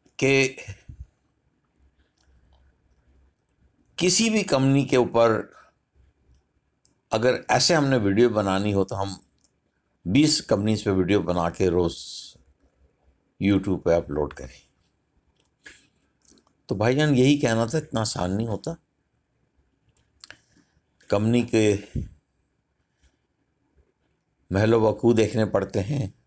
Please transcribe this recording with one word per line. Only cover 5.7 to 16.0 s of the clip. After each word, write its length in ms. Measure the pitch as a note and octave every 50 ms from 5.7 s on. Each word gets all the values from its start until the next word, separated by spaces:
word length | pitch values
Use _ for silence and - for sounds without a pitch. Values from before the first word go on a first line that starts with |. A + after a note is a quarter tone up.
| _ _ _ _ _ _ _ _ _ _ _ _ _ _ _ _ _ _ _ _ _ _ _ _ _ _ _ -
अगर 320 | A#2 A2 A#2 B2+ B2 - - -
ऐसे 240 | A#2 C3 C3+ - F3
हमने 220 | D#3 C#3+ C3+ C3+
वीडियो 320 | A#2+ G2 G2 G2 A2 B2 A#2+
बनानी 440 | G#2 G#2+ G2+ G2 F#2+ G2 G#2 G#2+
हो 120 | G2+ G2 F#2+
तो 100 | - G2
हम 260 | G2 G2 G2 F#2+ - _ _ _ _ _ _ _ _ _ _ _ _ _ _ _ _ -
बीस 340 | E2+ G2+ C#3 D#3 D3+ D3+ -
कंपनीज 440 | - - A2 G2 G#2 A2 A2 G2+ -
पे 60 | G#2+
वीडियो 300 | F#2+ F#2 F2+ F2+ G2+ G2
बना 300 | D#2+ E2 F2+ F2 E2 F2
के 180 | - - F#2+ F2+
रोज़ 260 | E2+ F2+ F2 E2+ E2+ - - - - - - - - _ _ _ _ _ _ _ _ _ _ _ _ _ _ _ _ _ _ _ _ - F#2+
YouTube 340 | G2 G2+ F#2+ G2 G2+ F2+ -
पे 160 | - E2+ E2
अपलोड 380 | E2+ - D2+ D2 D2+ D2 C#2+
करें। 300 | - - C2 C2 - - _ _ _ _ _ _ _ _ _ _ _ _ _ _ _ _ _ _ _ _ _ - - _ _ _ _ _